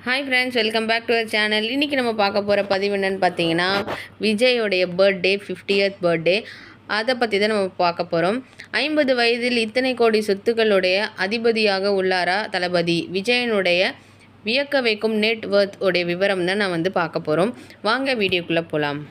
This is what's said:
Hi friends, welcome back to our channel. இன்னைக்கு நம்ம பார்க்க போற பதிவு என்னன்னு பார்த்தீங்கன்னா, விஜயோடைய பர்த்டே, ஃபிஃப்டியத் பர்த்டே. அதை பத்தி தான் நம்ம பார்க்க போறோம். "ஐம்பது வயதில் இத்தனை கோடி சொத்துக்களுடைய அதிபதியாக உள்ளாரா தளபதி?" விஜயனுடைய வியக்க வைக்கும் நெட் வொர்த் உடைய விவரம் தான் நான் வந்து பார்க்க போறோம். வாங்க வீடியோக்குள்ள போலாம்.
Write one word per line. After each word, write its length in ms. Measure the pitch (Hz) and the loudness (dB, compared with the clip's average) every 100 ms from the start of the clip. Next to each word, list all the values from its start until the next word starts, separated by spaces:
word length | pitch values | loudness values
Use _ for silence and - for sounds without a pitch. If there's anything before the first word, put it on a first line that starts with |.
Hi 180 | - 254 | -2 -4
friends, 320 | 277 254 254 | 0 0 0
welcome 320 | 247 214 226 220 | 0 0 0 0
back 200 | 226 233 | -2 0
to 80 | |
our 120 | 233 220 | 0 0
channel. 440 | 220 214 214 220 | 0 0 0 0
இன்னைக்கு 260 | 269 294 277 | -2 -2 0
நம்ம 180 | 240 | -2
பார்க்க 280 | 220 202 202 | 0 0 0
போற 220 | 202 202 | 0 0
பதிவு 320 | 202 196 202 202 | 2 0 0 0
என்னன்னு 220 | 196 190 | -2 0
பார்த்தீங்கன்னா, 680 | 185 175 170 165 180 196 208 - - - | 0 0 0 2 0 0 -2 -8 -10 -4
விஜயோடைய 680 | 202 214 254 247 214 185 180 180 | -2 2 2 2 0 0 0 2
பர்த்டே, 420 | 196 190 180 196 | 2 4 0 0
ஃபிஃப்டியத் 540 | - 185 - 196 196 196 | -4 -12 -2 0 0 0
பர்த்டே. 400 | 180 165 165 190 233 - - - - | 0 2 2 0 -2 -18 -20 -20 -6
அதை 280 | 208 226 | -4 -2
பத்தி 240 | 247 240 202 | -2 0 0
தான் 100 | 208 | 0
நம்ம 200 | 220 190 | 0 -2
பார்க்க 380 | - 175 170 175 | 0 0 0 -2
போறோம். 320 | 170 170 233 262 - - | 0 0 0 -6 -20 -6
"ஐம்பது 440 | 214 269 302 277 | -4 0 2 2
வயதில் 420 | 254 233 240 247 240 | 4 2 2 0 0
இத்தனை 380 | 220 233 262 | 0 0 -2
கோடி 240 | 247 233 220 | 2 2 2
சொத்துக்களுடைய 840 | 214 196 220 226 220 196 185 185 214 - | 0 -2 0 0 2 2 2 0 -2 -4
அதிபதியாக 840 | 190 233 233 226 214 190 196 202 | -4 0 0 2 2 2 0 0
உள்ளாரா 460 | 185 185 175 190 214 | 0 0 0 0 -2
தளபதி?" 600 | 185 180 180 170 170 - | -2 0 0 0 0 -2
விஜயனுடைய 800 | 180 196 247 240 214 180 175 202 285 - - - - | -6 0 0 0 0 2 2 0 -4 -18 -20 -20 -12
வியக்க 380 | 208 247 277 285 | -4 -2 0 0
வைக்கும் 320 | 240 214 220 | 0 0 -2
நெட் 320 | 220 214 226 190 | 0 0 -2 0
வொர்த் 320 | 202 196 - | 0 0 0
உடைய 280 | 196 180 175 | 0 0 0
விவரம் 380 | 175 196 190 175 | 0 0 0 0
தான் 100 | 196 | 0
நான் 140 | 202 | 0
வந்து 220 | 170 165 | 0 0
பார்க்க 280 | 190 165 165 165 | 0 -2 -4 -2
போறோம். 260 | 151 196 247 - - | 0 0 -2 -16 -8
வாங்க 320 | 202 240 269 | -2 0 0
வீடியோக்குள்ள 480 | 254 196 180 170 165 165 | 0 0 0 0 -2 -2
போலாம். 380 | 156 147 143 147 | -2 -2 -4 -10